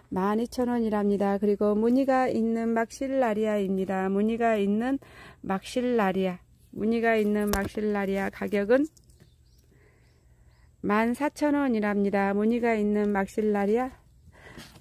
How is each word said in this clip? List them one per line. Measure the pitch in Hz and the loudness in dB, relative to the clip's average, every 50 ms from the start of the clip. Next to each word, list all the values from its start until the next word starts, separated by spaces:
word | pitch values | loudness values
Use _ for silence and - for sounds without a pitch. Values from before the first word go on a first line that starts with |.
| - - | -14 -8
만 | - 190 185 202 214 220 | -4 -2 0 0 0 0
이천 | 240 240 - - 247 240 | -2 -4 -4 -4 -2 0
원이랍니다. | 240 240 226 220 208 208 202 202 202 196 202 196 196 202 | 0 0 0 0 0 0 2 2 2 2 2 0 0 0
그리고 | 202 208 202 196 214 208 208 | 2 0 0 2 2 2 2
무늬가 | 208 220 233 240 262 277 254 262 262 262 247 | 2 2 2 4 2 4 4 2 2 2 2
있는 | - 226 220 226 226 226 226 226 | 0 0 0 0 0 -2 -2 0
막실라리아입니다. | 233 226 233 226 - - 277 262 269 269 262 226 208 208 220 214 208 208 202 185 196 190 190 185 196 190 190 190 | 0 0 -2 -2 -4 -8 -6 -4 0 0 0 0 0 0 0 0 0 0 0 0 -2 -2 -2 -2 -2 -2 -2 0
무늬가 | 196 196 208 220 226 226 233 226 226 | 0 0 0 0 0 0 0 0 2
있는 | 208 202 196 202 214 233 254 277 269 - - - - - - - - | 2 2 0 0 0 0 -2 -2 -4 -6 -10 -20 -20 -20 -20 -20 -12
막실라리아. | - - 190 190 - - - 254 240 247 247 233 208 190 185 190 190 185 180 180 _ _ _ _ _ _ | -8 -6 -6 -6 -6 -6 -4 -2 -2 0 0 2 2 0 0 0 -2 -2 -4 -6 _ _ _ _ _ _
무늬가 | - - 208 220 233 233 226 226 226 220 | -10 -4 -2 -2 0 2 2 2 2 2
있는 | 214 208 208 208 208 208 | 2 2 2 0 0 0
막실라리아 | 202 196 196 202 - 220 214 214 208 202 196 190 196 196 196 196 | 0 -2 -2 -4 -6 -4 -4 -2 -2 -2 -2 -2 -2 -2 -2 -4
가격은 | - - 202 196 196 202 202 202 240 269 294 311 - - _ _ - - - - _ _ _ _ _ _ _ _ _ _ _ _ _ _ _ _ _ _ _ _ _ _ _ _ _ _ - - _ _ | -6 -6 -6 -4 -2 -2 0 2 2 2 2 0 -6 -12 _ _ -20 -20 -20 -20 _ _ _ _ _ _ _ _ _ _ _ _ _ _ _ _ _ _ _ _ _ _ _ _ _ _ -20 -20 _ _
만 | - 190 202 214 226 233 240 | -4 0 2 2 2 0 0
사천 | - 285 302 - - 302 294 285 | -2 -2 -4 -2 0 0 0 2
원이랍니다. | 285 285 269 233 220 208 208 208 202 202 202 196 196 196 196 196 | 2 0 0 0 0 0 0 0 0 0 2 2 2 0 0 0
무늬가 | 202 214 220 233 240 233 233 226 | 2 2 2 0 2 2 0 0
있는 | 214 208 208 208 208 208 208 | 2 2 2 2 2 0 0
막실라리아. | 208 196 196 196 - - 214 214 208 202 202 196 214 240 254 262 - - _ _ _ - - - - - - - - - - - - - | 0 0 -2 -4 -4 -2 0 0 0 0 0 0 0 0 -2 -4 -8 -12 _ _ _ -20 -20 -20 -20 -20 -20 -20 -20 -20 -20 -20 -16 -10